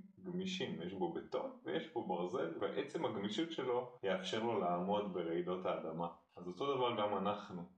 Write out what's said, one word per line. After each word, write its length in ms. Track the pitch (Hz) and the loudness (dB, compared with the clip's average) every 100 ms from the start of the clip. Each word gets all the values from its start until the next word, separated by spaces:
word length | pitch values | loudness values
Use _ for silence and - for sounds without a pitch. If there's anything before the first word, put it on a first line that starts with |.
| - - | -10 -12
גמישים, 580 | 92 90 95 - - 82 | -4 -2 -2 0 -2 -2
יש 120 | 90 | -4
בו 200 | 95 85 | 0 0
בטון 380 | 80 71 - 135 - | 0 -2 -2 -2 -6
ויש 300 | 78 80 - | -2 -2 -2
בו 100 | 117 95 | -4 -2
ברזל, 460 | 87 90 - 82 - | 0 0 0 0 0
ועצם 460 | 98 98 - 170 131 | 0 0 0 0 0
הגמישות 460 | 107 101 - 165 | 0 0 0 0
שלו 400 | - 127 120 120 - | 0 2 2 0 -2
יאפשר 400 | 95 92 92 110 | 0 0 2 0
לו 160 | 113 104 | 2 4
לעמוד 540 | 87 87 95 104 101 | 4 2 2 2 2
ברעידות 520 | 90 82 85 90 92 92 | 0 2 2 2 0 0
האדמה. 420 | 80 80 82 85 - _ - | 0 -2 -2 -4 -4 _ -12
אז 120 | 90 | -8
אותו 280 | - - 131 | -2 0 4
דבר 200 | 120 107 | 4 4
גם 160 | - 98 | 2 2
אנחנו, 440 | 98 - - 90 - | 2 0 -4 -8 -10